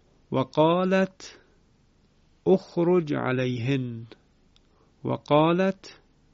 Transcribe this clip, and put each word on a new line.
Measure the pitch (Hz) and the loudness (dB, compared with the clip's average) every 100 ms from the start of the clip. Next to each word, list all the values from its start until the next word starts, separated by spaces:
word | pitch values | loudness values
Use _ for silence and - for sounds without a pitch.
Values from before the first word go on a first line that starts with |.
| _ _ - | _ _ -8
و | 131 | -4
قالت | 131 - 156 175 185 190 190 - - - _ _ _ _ _ _ _ _ _ _ - | -4 0 2 2 0 0 -2 -4 -20 -20 _ _ _ _ _ _ _ _ _ _ 2
اخرج | 185 - - 170 180 156 | 2 0 -4 2 2 0
علیهن، | 143 120 127 127 123 117 139 123 117 117 - _ _ _ _ _ _ _ _ | -4 -2 -2 -2 -4 -2 -2 -4 -10 -16 -20 _ _ _ _ _ _ _ _
و | 127 | -6
قالت | 123 - 147 160 175 190 190 - - _ _ _ | -6 0 2 4 2 0 -4 -10 -20 _ _ _